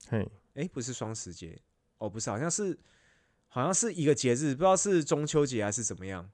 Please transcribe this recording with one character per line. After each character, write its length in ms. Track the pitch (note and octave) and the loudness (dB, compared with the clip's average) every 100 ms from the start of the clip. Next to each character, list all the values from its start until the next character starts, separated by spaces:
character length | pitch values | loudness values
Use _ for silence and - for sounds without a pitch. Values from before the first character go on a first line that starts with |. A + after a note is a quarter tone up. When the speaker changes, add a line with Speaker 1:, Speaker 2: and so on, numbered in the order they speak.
| - | -4
Speaker 1:
嘿。 200 | A2+ F#2+ - _ | -4 -4 -8 _
Speaker 2:
诶， 140 | - E3+ | -10 -8
不 120 | - | -6
是 100 | A#2+ | -8
双 220 | B2+ A2 | -6 -8
十 180 | A2 - | -8 -10
节， 260 | E2+ E2 E2 _ _ _ - | -12 -14 -16 _ _ _ -8
哦， 120 | G#2+ | -8
不 100 | G#2 | -6
是， 80 | G#2+ | -4
好 100 | G#2+ | -4
像 120 | D#3+ | -2
是， 280 | - G3+ D#3+ _ _ _ _ _ _ _ | -2 -4 -6 _ _ _ _ _ _ _
好 140 | - | -2
像 80 | C#3 | 0
是 180 | F#3 A#3 | 2 0
一 120 | F3+ | 2
个 100 | D3 | 4
节 200 | D3 B2+ | 4 4
日， 180 | A#2+ D3+ | 2 2
不 40 | C3 | 2
知 60 | |
道 120 | F#3 F#3+ | 4 4
是 260 | G3+ F#3 | 4 4
中 240 | D3 D3+ D3+ | 4 0 2
秋 200 | D#3 D3 | 2 2
节 180 | B2 | 2
还 80 | G#2 | -2
是 100 | G#2 | -2
怎 140 | A2 F2+ | -4 -6
么 80 | |
样。 240 | F#2 F#2+ F#2 | -8 -10 -10